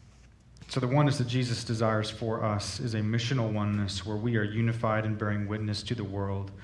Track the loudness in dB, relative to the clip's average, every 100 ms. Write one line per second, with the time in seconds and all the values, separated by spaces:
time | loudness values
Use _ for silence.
0 | -20 -20 -20 -20 -20 -20 -6 -2 2 6
1 | 6 4 2 2 0 -2 -2 2 2 2
2 | 0 -2 -4 0 0 0 -2 -4 -4 -2
3 | 0 0 0 0 0 0 0 0 0 -2
4 | -4 -2 0 2 0 2 0 2 2 2
5 | 0 -2 0 0 -2 -2 -2 -4 -4 -4
6 | -2 -4 -2 -4 -6 -10